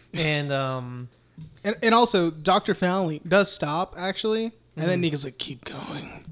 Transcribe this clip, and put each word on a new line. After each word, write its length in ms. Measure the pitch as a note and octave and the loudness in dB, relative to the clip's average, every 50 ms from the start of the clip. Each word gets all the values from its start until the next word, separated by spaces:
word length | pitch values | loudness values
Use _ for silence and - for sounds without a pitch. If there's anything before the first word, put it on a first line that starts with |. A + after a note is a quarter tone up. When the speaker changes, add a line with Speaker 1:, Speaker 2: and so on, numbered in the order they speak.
| _ _ - | _ _ -6
Speaker 1:
And, 380 | D3+ E3 D#3 D3+ D3 D3 C#3+ | -2 -2 0 0 0 0 -2
um, 580 | C#3 C3+ C3+ C3+ C3 C3 B2 B2 B2 B2 B2 B2 - _ _ _ _ - D#3 - - - - | -2 -2 -2 -2 -4 -6 -6 -8 -10 -12 -12 -14 -16 _ _ _ _ -20 -20 -20 -20 -6 -4
Speaker 2:
And, 120 | G3+ A3+ A#3 | -4 -2 0
and 140 | - A3+ A3+ | 2 4 6
also, 340 | A#3 A#3+ A#3 - G3 E3+ E3+ | 6 6 6 4 4 2 2
Doctor 420 | D#3 D#3 D3+ F3+ F#3 G#3 - - F#3+ | 0 0 2 4 4 4 4 2 0
Fowley 480 | - - F3+ F3+ F#3+ F#3+ E3 D#3 D3+ - E3+ | 2 2 2 2 0 0 -2 -2 -6 -2 2
does 240 | E3+ G3+ G3+ - | 4 4 4 4
stop, 440 | - - - D3 D3 E3 F#3 - - - | 0 -4 -4 -2 -2 -2 -2 -4 -6 -6
actually. 540 | F3 F#3+ F#3+ - - A3 G#3+ A3 A3+ A3+ - _ _ _ _ | -6 -4 -4 -2 -2 0 0 0 -2 -4 -6 _ _ _ _
And 120 | - D#3 F3 | -2 0 0
then 80 | F#3 F3 | 2 2
Speaker 1:
Mm-hmm. 40 | |
Speaker 2:
Nika's 220 | F3 E3 D3 C#3+ C3+ | 2 0 0 -2 -4
like, 120 | C#3 B2+ - | -8 -8 -10
"Keep 260 | - - C3+ B2 - | -10 -10 -10 -12 -12
going." 600 | - - C3+ - - D#3 C#3+ - - - - - - | -12 -12 -12 -10 -10 -10 -12 -12 -12 -16 -16 -18 -18